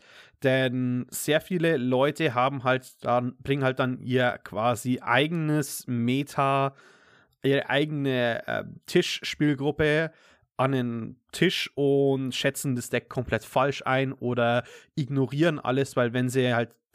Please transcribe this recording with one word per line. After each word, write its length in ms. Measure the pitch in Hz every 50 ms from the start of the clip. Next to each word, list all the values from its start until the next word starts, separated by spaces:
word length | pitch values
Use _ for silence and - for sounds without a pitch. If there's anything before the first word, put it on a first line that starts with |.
| _ - - - - - _ _ -
denn 600 | 131 131 131 131 127 123 127 127 123 123 123 120 -
sehr 320 | - - - - 147 160
viele 360 | - - 185 170 165 165 160
Leute 560 | 131 123 127 127 127 135 151 151 - 160 143 117
haben 300 | 123 127 135 143 131 117
halt 400 | 127 127 127 127 - - _ -
dann, 320 | 123 120 123 123 127 - -
bringen 240 | - - 139 143 135
halt 160 | 131 127 139
dann 200 | 131 127 127 -
ihr 400 | 104 123 123 127 123 120 - - -
quasi 560 | - 87 101 113 123 120 - - 127 127 -
eigenes 840 | - 113 120 127 147 160 175 165 156 151 151 151 139 - - - -
Meta, 880 | - 123 120 117 120 127 139 143 - - 147 139 135 139 135 139 135 - - - - - _ _ _ _ _ _ _ _ _ -
ihre 260 | 135 139 135 - -
eigene, 800 | 127 143 151 156 151 143 139 135 131 127 120 117 113 - -
äh, 160 | - 58 - 104 - - - _
Tischspielgruppe 1300 | - - 175 180 - - - - - - - 151 147 143 127 139 151 143 - 151 151 151 156 165 156 - _ _ _ _ _ _ _ _
an 160 | - 131 135
den 460 | 135 127 123 120 117 113 113 110 123 - _ _
Tisch 400 | - - 165 180 - - - - -
und 580 | 139 143 139 139 139 139 135 135 131 135 127 123
schätzen 420 | - - 139 135 - - 143 123
das 140 | 120 - -
Deck 200 | - 120 - _
komplett 340 | - 135 120 - 117 107 -
falsch 380 | - - 131 131 143 135 - -
ein 280 | 123 131 131 135 131 139
oder 500 | - 120 120 123 120 117 117 120 123 - - - - - _ _
ignorieren 640 | 160 139 123 143 135 135 117 139 143 165 175 151 143
alles, 380 | - 123 127 139 135 - -
weil 160 | 135 123 117 117
wenn 160 | 127 123 127
sie 240 | 123 131 127 123 120
halt 260 | 117 117 - - _ _ _